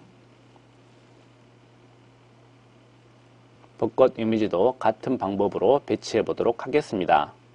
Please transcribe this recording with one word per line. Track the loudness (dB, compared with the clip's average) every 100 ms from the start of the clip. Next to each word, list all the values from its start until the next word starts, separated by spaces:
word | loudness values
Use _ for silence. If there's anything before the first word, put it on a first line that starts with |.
| -10 -20 _ _ _ -20 _ _ -20 -20 _ -20 -20 _ _ _ _ _ -20 _ _ _ _ _ _ _ _ _ _ _ _ _ _ _ -20 -20 -18 -6
벚꽃 | -2 4 2 2
이미지도 | -2 0 0 2 2 2
같은 | -2 -2 -4 -4
방법으로 | -4 -2 -2 0 2 2 0
배치해 | -6 -2 -2
보도록 | -2 -2 -2 -4 -2
하겠습니다. | -4 -2 -4 2 2 0 -8 _